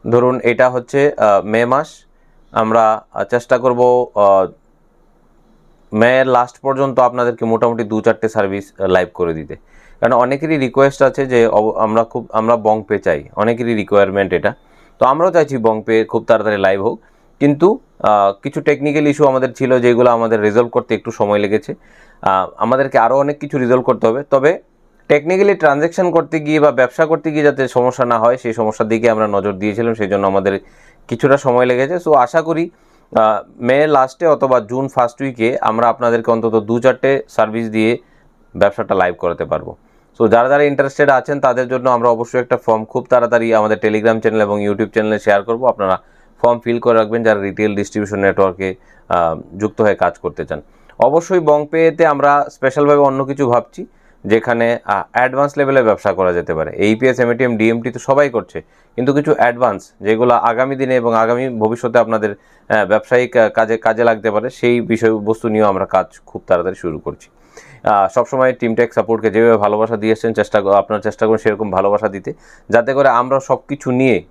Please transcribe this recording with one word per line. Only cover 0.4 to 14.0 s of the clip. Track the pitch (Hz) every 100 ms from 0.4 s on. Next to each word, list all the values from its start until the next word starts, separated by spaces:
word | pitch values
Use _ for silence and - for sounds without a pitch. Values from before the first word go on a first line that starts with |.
এটা | 117 117 127
হচ্ছে, | 127 117 139 143 -
আহ, | 107 98 95
মে | 110 120
মাস, | 131 156 - _ _ _ _ _
আমরা, | - 110 113 110 110 _
আহ, | 107
চেষ্টা | 104 120 - 127
করব, | 127 123 123 123 123
আহ, | 104 101 98 92 - _ _ _ _ _ _ _ _ _ _ _ _ _
মেয়ের | 107 117 131 131
লাস্ট | 123 123 _
পর্যন্ত | 135 135 139 123
আপনাদেরকে | 123 123 120 117
মোটামুটি | 113 113 120 117
দু | 104 107
চারটে | 110 110 110
সার্ভিস, | 110 98 98 98 -
আহ, | 95
লাইভ | 92 92
করে | - 85
দিতে। | 80 73 - _ - - -
কারণ | 120
অনেকেরই | 123 123 143 156 156
রিকোয়েস্ট | 131 135 139 139
আছে | 135 127 135
যে | 123 117
অব-, | 104 110 -
আমরা | 107 110
খুব, | 113 127 113
আমরা | 110 110 117
বংপে | 107 107 98 101
চাই, | 95 76 73 -
অনেকেরই | 107 117 117
রিকোয়ারমেন্ট | 110 95 101